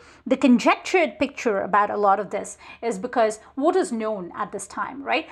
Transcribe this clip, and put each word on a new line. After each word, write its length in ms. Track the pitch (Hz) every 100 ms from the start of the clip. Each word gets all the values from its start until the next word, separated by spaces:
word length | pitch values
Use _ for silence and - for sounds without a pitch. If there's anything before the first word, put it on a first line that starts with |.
| - - -
the 100 | 262
conjectured 840 | 277 233 294 381 - 370 302 -
picture 420 | 269 - 240 196
about 300 | 202 202 208
a 60 | 214
lot 220 | 202 196
of 120 | 190
this 280 | 196 196 - - -
is 160 | 233 190
because 400 | 247 247 220 214 -
what 220 | - 302 381
is 160 | -
known 400 | 226 220 208 175 -
at 140 | 190
this 160 | 202 -
time, 360 | - 202 -
right? 240 | 277 240 -